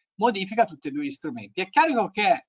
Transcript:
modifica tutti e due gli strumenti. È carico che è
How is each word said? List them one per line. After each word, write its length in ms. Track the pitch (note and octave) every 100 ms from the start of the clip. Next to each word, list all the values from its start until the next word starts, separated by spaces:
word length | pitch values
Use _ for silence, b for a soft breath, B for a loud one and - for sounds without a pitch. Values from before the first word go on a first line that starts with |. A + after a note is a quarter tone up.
| b
modifica 500 | - A3+ G3+ F#3+ G#3+
tutti 240 | A3 D3+ D3
e 20 |
due 120 | C#3
gli 60 | D3
strumenti. 500 | C3+ D#3 A#2+ G2+ -
È 100 | F#3+
carico 380 | - D#4+ B3 G3
che 140 | -
è 240 | G3+ D#3+